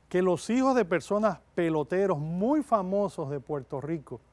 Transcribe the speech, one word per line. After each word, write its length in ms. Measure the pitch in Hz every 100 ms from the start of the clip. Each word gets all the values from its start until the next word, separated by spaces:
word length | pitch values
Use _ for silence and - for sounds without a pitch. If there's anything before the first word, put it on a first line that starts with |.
| _
que 160 | 180
los 260 | 185 175 -
hijos 260 | 240 262 254
de 100 | 180
personas 540 | 175 - 208 214 170 _
peloteros 640 | - 170 156 147 185 196 160
muy 460 | 156 175 220 302
famosos 680 | - 220 180 202 196 - 143
de 100 | 143
Puerto 400 | - 147 120 143
Rico 400 | 139 165 - 123 _